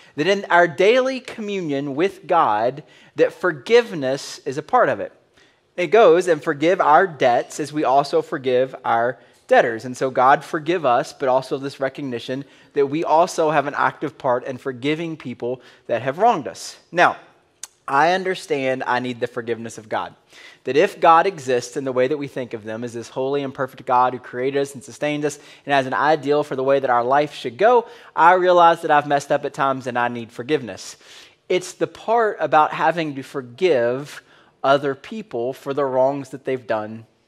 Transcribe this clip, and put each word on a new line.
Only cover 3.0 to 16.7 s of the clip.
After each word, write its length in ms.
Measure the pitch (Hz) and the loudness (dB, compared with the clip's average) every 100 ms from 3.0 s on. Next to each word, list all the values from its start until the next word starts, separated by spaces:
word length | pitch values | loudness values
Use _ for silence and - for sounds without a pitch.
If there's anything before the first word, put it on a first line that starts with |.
| _ - | _ 0
that 180 | 160 | 0
forgiveness 1080 | - 180 151 160 233 226 180 131 139 - - - | 0 -4 -4 2 4 4 -2 -4 -4 -6 -12 -10
is 100 | 135 | -8
a 60 | |
part 260 | - 254 175 | 0 2 2
of 100 | 104 | 0
it. 140 | 92 - _ _ _ _ _ - | -6 -12 _ _ _ _ _ -6
It 120 | 175 | 2
goes, 380 | 214 202 165 175 | 6 8 6 4
"And 160 | 156 | 0
forgive 380 | 165 143 156 185 | -2 0 2 2
our 260 | 143 156 190 | 4 4 4
debts 540 | 139 131 120 160 - | 2 2 2 -2 -8
as 100 | 143 | -8
we 140 | 147 | -2
also 380 | - 139 143 165 | 2 2 2 0
forgive 520 | 151 160 127 123 131 - | -2 -4 0 0 0 -4
our 360 | 120 117 120 131 _ _ - | -2 0 -2 -4 _ _ 2
debtors." 380 | 254 143 113 | 4 4 -2
And 100 | 127 | -8
so 160 | 123 135 | -6 -2
God 320 | 131 - - | 2 4 4
forgive 440 | - 170 151 180 139 | 2 -6 -4 -2 0
us, 260 | 120 - | 0 -2
but 160 | - 139 | -4 0
also 300 | 131 135 143 | 0 -2 -6
this 200 | 139 - | -8 -6
recognition 680 | 135 143 139 120 - 131 139 _ _ | -6 -6 -8 -8 -8 -10 -10 _ _
that 140 | 147 139 | -2 0
we 180 | 151 | 0
also 460 | 165 156 185 - 156 | 2 2 2 0 0
have 160 | 151 143 | 0 0
an 80 | 131 | 0
active 400 | 131 - 151 - | -2 -2 -10 -6
part 280 | 139 123 | -2 -2
in 120 | 127 123 | -4 -8
forgiving 640 | 139 123 139 156 170 156 | -8 -6 -4 -4 -6 -10
people 420 | 127 113 120 127 - _ - | -12 -8 -8 -8 -12 _ -6
that 140 | 117 | -4
have 160 | 131 151 | -4 0
wronged 320 | 226 196 104 | 2 2 -4
us. 300 | 85 - | -12 -16